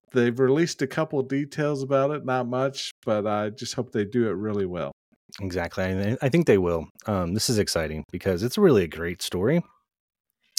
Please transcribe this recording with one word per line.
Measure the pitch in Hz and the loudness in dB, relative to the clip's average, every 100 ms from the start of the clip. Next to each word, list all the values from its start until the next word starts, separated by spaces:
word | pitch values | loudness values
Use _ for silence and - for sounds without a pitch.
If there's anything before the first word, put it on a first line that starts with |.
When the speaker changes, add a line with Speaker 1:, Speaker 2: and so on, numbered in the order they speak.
| _ | _
Speaker 1:
they've | 123 120 120 | 0 2 4
released | 127 143 170 - | 4 4 2 -2
a | 135 | -4
couple | - 156 143 | -2 -2 -2
of | 131 | -2
details | 139 143 151 147 139 | -4 -4 -2 -2 -2
about | 135 139 139 | 0 2 2
it, | 151 | -2
not | 127 127 120 | -2 -2 -2
much, | 127 135 135 - - - | -2 -2 -4 -10 -8 -2
but | 107 104 | 0 0
I | 104 107 | -2 -2
just | 107 123 | -6 -8
hope | - 117 | -6 -4
they | 117 101 | -2 0
do | 123 113 | 0 0
it | |
really | 92 107 104 95 | 0 -2 -2 -2
well. | 87 71 - _ _ _ - | -4 -6 -10 _ _ _ -10
Speaker 2:
Exactly. | 95 87 85 - | -6 -4 -4 -2
I, | 92 95 101 123 | -2 -2 -2 -2
I | 135 | 2
think | 165 156 | 2 4
they | 101 | 4
will. | 87 82 80 _ - | 4 0 -4 _ -4
Um, | 98 85 | -2 0
this | 104 - | 0 0
is | 110 | 2
exciting | 95 85 78 76 - | 2 0 -2 -4 -8
because | 92 98 87 | -6 -2 0
it's | 117 - | 0 4
really | 196 110 | 6 6
a | 85 | 4
great | 80 85 87 | -2 -8 -6
story. | - 90 107 170 - _ _ _ _ _ _ _ _ | -6 -2 2 2 -2 _ _ _ _ _ _ _ _